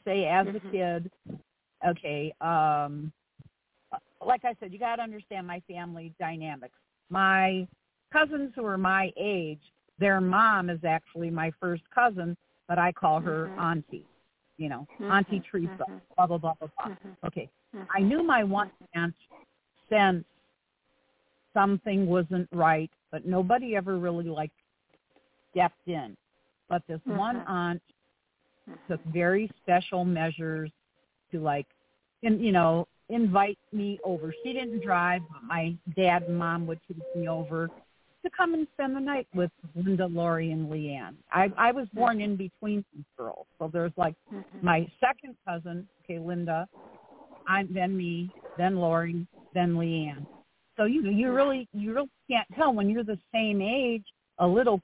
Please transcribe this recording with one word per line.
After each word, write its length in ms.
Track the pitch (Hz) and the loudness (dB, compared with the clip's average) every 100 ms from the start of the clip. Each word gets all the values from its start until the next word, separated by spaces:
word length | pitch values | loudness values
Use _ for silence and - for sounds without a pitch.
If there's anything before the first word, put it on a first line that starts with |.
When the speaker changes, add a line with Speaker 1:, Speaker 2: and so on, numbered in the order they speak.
| - | -4
Speaker 1:
say, 200 | 196 160 | 0 2
as 200 | 180 196 | 2 2
a 60 | |
Speaker 2:
Mm-hmm. 200 | 208 190 | -2 -4
Speaker 1:
kid, 400 | 185 175 170 170 - - - _ _ _ - 175 | -2 -2 -2 -6 -12 -16 -16 _ _ _ -4 -2
okay, 440 | 170 160 147 156 - | -2 -4 -6 -6 -4
um, 680 | 165 170 156 147 147 147 156 - _ - - _ _ _ _ - - - 196 | 0 2 4 2 -2 -6 -10 -14 _ -20 -20 _ _ _ _ -14 -14 -6 -2
like 200 | 247 247 | 0 -2
I 100 | 233 | -6
said, 120 | 196 | -10
you 80 | 196 | -6
gotta 220 | 233 233 | -6 -4
understand 440 | 226 214 - 196 180 | -8 -12 -12 -12 -10
my 160 | 175 - | -12 -12
family 460 | 175 175 170 165 160 | -12 -12 -12 -14 -8
dynamics. 560 | 170 165 156 139 123 _ _ _ - | -8 -6 -10 -10 -16 _ _ _ -6
My 580 | 185 190 190 185 185 185 _ _ _ _ | 2 4 6 4 0 -4 _ _ _ _
cousins 420 | 302 302 302 277 254 | 2 2 0 -6 -4
who 100 | 220 | -2
are 120 | 190 | 0
my 340 | 190 190 190 - | 2 2 0 -2
age, 400 | 202 190 160 151 _ _ _ - | -2 -2 -4 -8 _ _ _ 0
their 220 | 202 190 | 2 4
mom 480 | 185 190 220 202 180 | 4 4 6 4 0
is 100 | 165 165 | -2 0
actually 420 | 160 - 165 170 | -2 -4 -8 -4
my 220 | 165 160 - | -2 -4 -4
first 240 | 180 175 - | -4 -4 -2
cousin, 440 | 247 240 185 175 170 _ _ - | 2 2 2 -6 -8 _ _ -2
but 100 | 175 | 2
I 140 | 180 | 2
call 260 | - 165 156 | 2 2 2
her 300 | 165 156 165 | 0 -4 -4
Speaker 2:
Mm-hmm. 80 | 190 | -4
Speaker 1:
auntie, 460 | 170 165 - - - _ _ _ _ - | -2 -2 -4 -12 -18 _ _ _ _ -10
you 120 | 151 | -8
know, 180 | 127 143 | -8 -12
Speaker 2:
Mm-hmm. 180 | - 202 | -10 2
Speaker 1:
Auntie 320 | 196 196 196 - | 2 2 -2 -4
Teresa, 200 | 196 170 | -4 -4
Speaker 2:
Mm-hmm. 240 | 190 - 185 - - | -4 -8 -10 -4 2
Speaker 1:
blah, 120 | 180 | 2
blah, 100 | 170 | 2
blah, 160 | 160 | -2
blah, 160 | 160 156 - | -4 -8 -10
blah. 100 | 214 190 | -10 -10
Speaker 2:
Mm-hmm. 320 | 196 185 175 | -16 -10 -8
Speaker 1:
Okay. 220 | 175 139 _ _ 208 | -8 -10 _ _ -12
Speaker 2:
Mm-hmm. 80 | 190 | -2
Speaker 1:
I 60 | 196 | 2
knew 240 | 196 302 | 4 4
my 200 | 339 247 202 | 4 4 4
one 260 | 196 196 - - 170 | 0 -2 -8 -10 -4
aunt 180 | 170 - _ - _ _ _ _ - | -4 -4 _ -20 _ _ _ _ 0
sensed 360 | 214 196 180 - _ _ _ _ _ _ _ _ _ _ _ _ | 4 4 4 -4 _ _ _ _ _ _ _ _ _ _ _ _
something 540 | 214 202 196 220 196 185 | 4 4 4 2 2 4
wasn't 400 | 180 165 180 175 | 2 2 -2 -2
right, 380 | 175 160 160 160 _ _ | 2 4 4 0 _ _
but 140 | 156 165 | -8 -2
nobody 500 | 185 185 247 247 202 | 0 2 2 2 -2
ever 220 | 185 185 | -2 -2
really, 260 | 175 170 170 | -2 -2 -4
like, 260 | 151 156 - _ _ _ _ _ _ _ _ _ | -6 -8 -10 _ _ _ _ _ _ _ _ _
stepped 360 | 180 175 - - | 0 0 0 -6
in. 280 | 165 117 - _ _ _ _ - | -6 -8 -14 _ _ _ _ -4
But 120 | 175 - | -4 -4
this 140 | 160 262 | -8 -4
one 320 | 202 214 240 | -2 -2 -4
Speaker 2:
Mm-hmm. 140 | - | -4
Speaker 1:
aunt 300 | 180 175 170 - _ _ _ _ _ _ _ - | -2 -2 -4 -8 _ _ _ _ _ _ _ -20
Speaker 2:
Mm-hmm. 240 | - - | -14 -6
Speaker 1:
took 100 | 165 165 | -6 -2
very 440 | 165 175 196 220 - | 2 4 4 2 -4
special 440 | - 180 - 185 180 | 2 2 4 0 2
measures 640 | 170 165 156 160 160 156 - _ _ _ _ _ | 2 0 -2 -4 -4 -6 -12 _ _ _ _ _
to, 80 | 170 | -4
like, 260 | 156 143 - _ _ _ _ _ | -2 -2 -4 _ _ _ _ _
in, 180 | 226 214 | 0 2
you 140 | 226 | 4
know, 340 | 180 165 165 175 _ - | 6 6 4 0 _ -6
invite 500 | 233 220 190 202 202 _ | 0 4 4 2 0 _
me 260 | 214 202 202 190 | -4 -4 -4 -4
over. 280 | 175 160 160 | -4 -4 -8
She 120 | 254 | -8
didn't 280 | 254 240 226 | -6 -4 -4
drive, 400 | 190 175 175 180 160 | 0 2 2 0 -4
but 140 | 143 | -12
my 320 | 117 165 165 170 - 165 | -6 -4 -2 -4 -6 2
dad 260 | 185 175 | 4 4
and 140 | 170 175 | 2 0
mom 280 | 170 170 165 | 0 -2 -4
would 120 | 165 - | -8 -10
take 280 | 165 - 175 | -12 -8 -4
me 120 | 131 | -4
over 400 | 131 151 165 165 - - _ _ _ | -4 -4 -4 -4 -8 -20 _ _ _
to 60 | 359 - | -6 0
come 180 | 349 | 0
and 120 | 330 302 | 0 -4
spend 220 | - 269 269 | -4 -4 -4
the 60 | |
night 260 | 269 277 - 185 | -4 -4 -4 -2
with 160 | 175 - 165 170 | -2 -4 -12 -4
Linda, 320 | 185 185 180 | 0 0 0
Lori, 460 | 170 170 165 165 | 0 0 0 0
and 180 | 160 156 | -2 -4
Leanne. 440 | 156 147 139 95 - - | -4 -6 -8 -10 -16 -2
I, 180 | 180 196 196 | 2 2 4
I 160 | 233 | 2
was 120 | 254 220 | 2 -4
born 260 | 214 240 220 | 0 2 2
Speaker 2:
Mm-hmm. 40 | |
Speaker 1:
in 120 | 208 196 | 0 -2
between 480 | 190 - 214 208 196 147 | -4 -8 -4 -4 -4 -12
these 80 | 147 - | -18 -12
girls. 280 | 113 - - - | -10 -10 -14 -10
So 100 | 156 | -4
there's, 200 | 170 170 170 | -2 -2 0
like, 180 | 165 165 - | -2 -2 -12
Speaker 2:
Mm-hmm. 320 | 196 - - 180 | -14 -14 -2 2
Speaker 1:
my 240 | 165 165 - | 2 0 -2
second 340 | 254 - 269 240 - | -2 -2 -10 -14 -10
cousin, 400 | 170 170 175 196 _ - | -8 -8 -10 -12 _ -12
okay, 120 | 170 | -8
Linda, 460 | 165 175 170 160 190 - - - - - - - - | -6 -4 -2 -4 -4 -12 -20 -20 -20 -20 -20 -10 -2
I'm, 220 | 190 190 | 0 0
then 240 | 185 180 190 | 0 0 0
me, 360 | 175 170 180 - - - | -2 -4 -6 -10 -12 -2
then 200 | 180 190 | 0 2
Lori, 500 | 170 165 170 170 175 _ - | 2 2 0 -4 -6 _ -6
then 220 | 185 175 170 | 0 2 2
Leanne. 500 | 170 165 151 135 147 - _ _ _ - | 0 -2 -4 -8 -14 -18 _ _ _ 0
So 80 | 214 | 2
you, 180 | 294 | 2
you 240 | 202 208 254 | 2 2 2
Speaker 2:
Mm-hmm. 80 | 254 | 4
Speaker 1:
really, 320 | 285 269 240 | 2 0 -4
you 200 | 202 208 | -6 -4
really 160 | 240 277 _ - | -4 -4 _ -4
can't 160 | 233 - 185 | -2 -2 0
tell 180 | 311 | 2
when 160 | 220 202 | 4 2
you're 140 | 226 | 0
the 160 | 214 202 _ | -2 -6 _
same 280 | 226 220 202 | -2 0 0
age, 440 | 190 262 247 226 - - _ - | 0 0 0 -2 -6 -20 _ 0
a 80 | 180 | 4
little 320 | 208 240 196 | 4 4 2